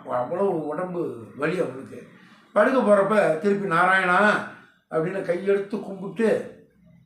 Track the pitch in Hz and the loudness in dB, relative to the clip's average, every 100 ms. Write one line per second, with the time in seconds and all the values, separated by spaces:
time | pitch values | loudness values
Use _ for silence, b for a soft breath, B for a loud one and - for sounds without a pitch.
0 | 131 123 120 180 196 165 147 151 180 175 | -6 -4 -4 -2 -2 -2 -6 -6 -6 -6
1 | 139 117 107 123 156 139 131 127 107 120 | -6 -8 -14 -6 -4 -2 -4 -8 -16 -18
2 | - - B B B 208 240 262 208 202 | -20 -20 B B B 2 2 4 4 4
3 | 190 208 196 - 202 196 196 165 185 190 | 4 4 2 2 0 0 0 2 4 4
4 | 185 180 208 - - - B B B 160 | 4 4 4 2 -4 -16 B B B -4
5 | 170 190 - 180 196 196 196 208 - 190 | -2 -2 -4 -2 0 -2 -2 -8 -8 -12
6 | 190 165 220 165 - - _ _ _ _ | -10 -2 0 0 -4 -16 _ _ _ _